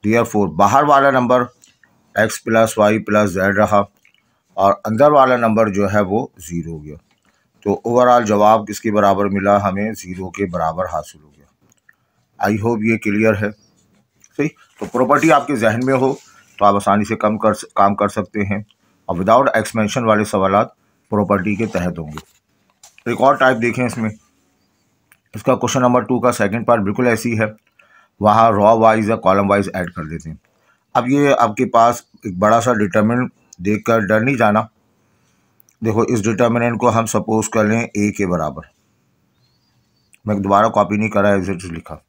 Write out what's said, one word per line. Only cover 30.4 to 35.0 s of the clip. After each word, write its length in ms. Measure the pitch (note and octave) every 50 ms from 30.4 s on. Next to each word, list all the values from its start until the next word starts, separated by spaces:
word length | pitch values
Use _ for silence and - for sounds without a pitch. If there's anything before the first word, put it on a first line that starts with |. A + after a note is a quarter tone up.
| _ _ _ _ _ _ _ _ _ _ _
अब 140 | B2+ A#2+ B2
ये 240 | C#3 C#3+ D3 C#3+ C#3
आपके 320 | - A#2+ A2+ G#2+ A#2 B2+
पास 380 | A#2 - A#2 A2+ A#2+ A#2 - - _ _ _ _
एक 140 | A2+ F2+ F2+
बड़ा 200 | G#2 G#2+ A2+ A#2
सा 140 | G#2 B2+ A#2+
डिटरमिनेंट 580 | G#2+ G#2 G2 - A2 G#2 G#2+ A#2 B2 B2+ - _ _ _ _ - _
देखकर 400 | F2 G2+ G#2+ G#2 - - A2+ A2+
डर 200 | G#2+ F2+ A2 A2
नहीं 140 | A2+ C3 C#3
जाना। 320 | A2+ A#2 G#2 G#2 G#2+ A2 - _ _ _ _ _ _